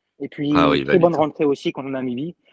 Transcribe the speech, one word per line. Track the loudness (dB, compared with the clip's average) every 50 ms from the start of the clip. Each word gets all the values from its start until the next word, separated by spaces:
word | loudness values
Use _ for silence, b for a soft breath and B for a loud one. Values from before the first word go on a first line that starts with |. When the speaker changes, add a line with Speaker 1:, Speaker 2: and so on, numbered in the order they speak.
| _ _ _ -14
Speaker 1:
Et | -14 -12
puis, | -8 -6 -4 0 2
Speaker 2:
Ah | 2 4 4
oui, | 2 2
il | 2
va | 2 2
Speaker 1:
très | 4
bonne | 4 4 2
Speaker 2:
vite. | 2
Speaker 1:
rentrée | 0 -2 -2 0 0
aussi | 0 0 0 -4 -6 -6
contre | -6 -8 -8
la | -8 -6
Namibie. | -6 -6 -6 -6 -8 -10 -10 _ _ _